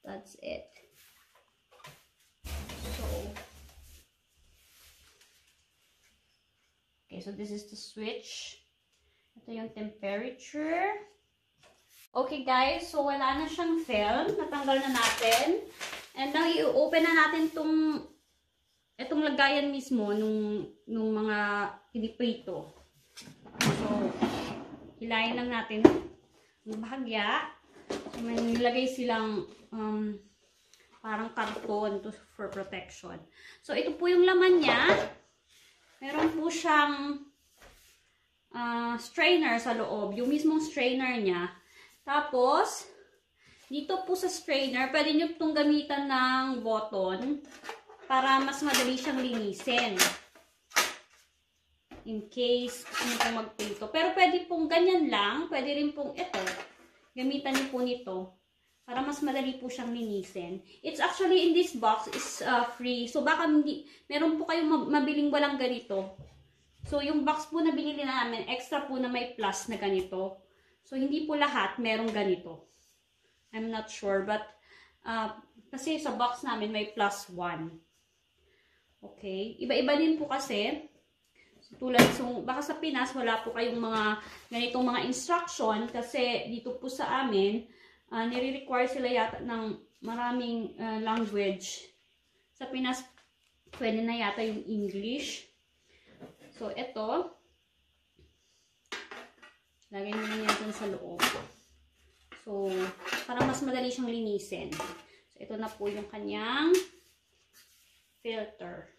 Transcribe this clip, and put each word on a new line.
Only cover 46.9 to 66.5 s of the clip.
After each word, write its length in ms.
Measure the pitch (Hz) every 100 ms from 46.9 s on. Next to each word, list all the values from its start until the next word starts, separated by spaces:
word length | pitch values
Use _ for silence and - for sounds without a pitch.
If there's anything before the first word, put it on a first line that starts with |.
| 196 190 185 254 294 - - - - - -
para 320 | - 262 269 269
mas 240 | 269 277
madali 400 | 294 254 247 254
siyang 160 | 302 262
linisin. 800 | 254 226 202 190 - 240 233 185 - - - - _ _ _ - - - - _ _ _ _ _ _ _ _ -
In 220 | - 214 208
case 540 | 247 247 247 247 -
gusto 200 | - - 247
nyo 100 | 233
pong 200 | 240 233
magprito. 440 | 220 - 208 - 214
Pero 220 | 320 339
pwede 320 | 381 359 359 -
pong 160 | 339 311
ganyan 400 | 339 359 370 285
lang. 420 | 208 202 262 339
Pwede 240 | 302 269 285
rin 160 | 294 294
pong 160 | 285 -
ito. 240 | 359 - 185 - - - - _ _
Gamitan 400 | 254 262 285 269 262
nyo 100 | 269
po 80 | 254
nito. 360 | 247 247 - 185 185 _ _ _ _ _
Para 180 | - 247
mas 220 | 277 285
madali 340 | 294 269 262 254
po 140 | 247
siyang 240 | 254 233
linisin. 640 | 233 226 202 185 190 170 185 - -
It's 160 | 302 -
actually 480 | 349 - 370 370 339
in 80 |
this 180 | 330 359
box 380 | 233 214 226 -
is, 320 | 262 - -
uh, 240 | 247 247 240 -
free. 300 | 247 247 233
So 160 | 302
baka 240 | 262 320 320
hindi, 400 | 302 294 - - - _
meron 260 | 285 320 320
po 140 | -
kayong 180 | 330 302
mab-, 220 | 302 -
mabiling 400 | 294 269 294 294
walang 260 | 285 285 269
ganito. 640 | 247 240 - 196 190 - - - _